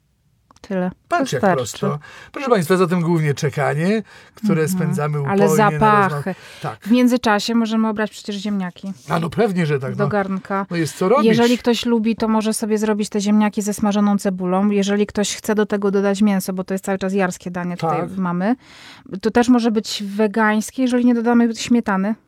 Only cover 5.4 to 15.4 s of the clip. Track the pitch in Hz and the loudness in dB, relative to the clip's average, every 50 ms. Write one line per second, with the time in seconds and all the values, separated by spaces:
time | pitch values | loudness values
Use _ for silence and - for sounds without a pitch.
5.4 | 202 202 - 214 214 202 156 151 220 214 208 208 196 180 151 143 143 196 180 - | 4 4 4 4 4 2 2 2 4 4 4 4 4 2 0 -4 -4 -6 -8 -8
6.4 | - - - - - 139 110 - - 196 233 247 247 240 247 247 - 233 208 208 | -12 -18 -16 -10 -10 -10 -10 -8 -2 2 4 4 4 4 2 2 2 2 0 0
7.4 | - - 226 233 226 214 226 220 220 220 214 214 214 202 - - - - 208 202 | 0 0 0 0 0 0 0 0 0 0 -2 -2 -4 -6 -6 -10 -12 -10 -8 -6
8.4 | 190 214 208 196 185 180 - - - 196 190 - - - 165 170 165 165 - - | -6 -4 -4 -4 -6 -6 -10 -12 -14 -14 -14 -12 -8 -4 -4 -2 -2 -2 0 0
9.4 | 226 214 185 180 170 147 151 135 135 127 98 95 202 - - 202 196 190 196 190 | 0 0 0 0 0 0 0 -2 -2 -4 -4 -2 -2 0 0 -2 -2 -4 -6 -8
10.4 | - - 196 196 196 - 175 170 160 143 - - 185 185 233 285 302 226 220 226 | -6 -6 -6 -6 -4 -4 -4 -4 -4 -4 -2 -2 0 2 2 4 4 4 4 4
11.4 | 233 240 247 220 - 240 233 - - 240 233 226 214 226 220 - 226 220 220 220 | 4 4 2 2 2 0 0 0 0 0 0 0 0 0 -2 -2 0 0 0 0
12.4 | 202 220 214 - 233 208 214 214 220 214 214 208 214 - - 208 196 208 208 214 | 0 -2 -2 -4 -2 -2 0 0 0 0 0 -2 -2 -4 -4 -2 0 2 2 4
13.4 | 214 208 - 220 196 208 202 - 226 208 202 208 208 208 202 196 - 202 190 180 | 2 2 0 -2 -4 -4 -4 -2 0 0 2 2 2 2 2 0 0 -2 -4 -2
14.4 | 185 180 185 190 202 208 208 202 196 196 202 208 208 - - 208 202 - - - | -2 0 0 2 2 2 2 0 0 0 0 0 0 -2 -2 -2 -4 -2 -4 -6